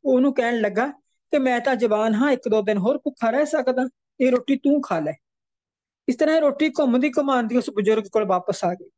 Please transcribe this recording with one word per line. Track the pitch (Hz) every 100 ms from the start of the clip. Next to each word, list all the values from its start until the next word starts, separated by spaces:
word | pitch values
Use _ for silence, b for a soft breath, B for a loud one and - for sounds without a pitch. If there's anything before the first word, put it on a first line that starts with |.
ਉਹ | 294
ਉਹਨੂੰ | 254 277
ਕਹਿਣ | 269 233 240
ਲੱਗਾ | 208 196 269 285 _ _ _
ਕਿ | 302
"ਮੈਂ | 254 240
ਤਾਂ | 240 247
ਜਵਾਨ | 233 214 220
ਹਾਂ, | 214 277
ਇੱਕ | 262 233
ਦੋ | 214
ਦਿਨ | 196 208
ਹੋਰ | 202 285
ਭੁੱਖਾ | 294 - 226
ਰਹਿ | 247 294
ਸਕਦਾ, | 311 254 247 254 _ _ _
ਇਹ | 262
ਰੋਟੀ | 247 247 277
ਤੂੰ | 277 285
ਖਾ | 269 165
ਲੈ।" | 151 143 _ _ _ _ _ _ _ _ -
ਇਸ | 247
ਤਰ੍ਹਾਂ | 302 320
ਇਹ |
ਰੋਟੀ | 294 277 302
ਘੁੰਮਦੀ | 254 277 240 285
ਘੁਮਾਉਂਦੀ | 254 277 262 226 240
ਉਸ | 262
ਬਜ਼ੁਰਗ | 208 202 220 202
ਕੋਲ | 220
ਵਾਪਸ | 202 185 185 185
ਆ | 175
ਗਈ। | 180 -